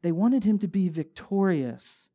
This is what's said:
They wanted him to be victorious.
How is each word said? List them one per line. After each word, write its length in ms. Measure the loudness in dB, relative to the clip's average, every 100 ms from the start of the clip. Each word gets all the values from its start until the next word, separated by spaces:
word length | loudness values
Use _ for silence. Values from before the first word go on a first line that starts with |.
They 100 | -2
wanted 320 | 2 2 4
him 140 | 2 2
to 80 | 0
be 200 | 0 0
victorious. 1200 | -2 -8 -10 -4 0 2 0 -2 -8 -16 -20 -20